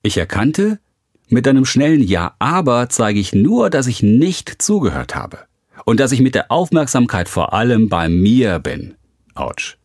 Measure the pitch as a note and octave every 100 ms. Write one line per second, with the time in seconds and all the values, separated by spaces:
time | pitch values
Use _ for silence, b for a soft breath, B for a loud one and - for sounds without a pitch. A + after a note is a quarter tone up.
0 | G#2+ F#2+ E2 G2 B2+ D#3 G#3 G#3+ _ _
1 | _ _ _ A#2 C3 C3+ C3 B2+ D3 D#3
2 | G#2 F2+ F2 _ A#2+ F3 D3 A#2+ A#2+ -
3 | G#2+ G#2 G2 G2 C3 A3+ - - B2+ -
4 | G#2 A2+ E3+ E3+ - - - G#3 B2 -
5 | - - - - _ _ _ B - A#2
6 | C3 C3 B2+ - - D3+ F3 E3 C#3 C3
7 | A#2+ F#2+ F2 - D#2+ G#2 A#2+ A2+ G#2+ F2+
8 | E2 E2+ G2 B2 A#2 E2 D2 C2+ - -
9 | _ _ _ - C2+ - - -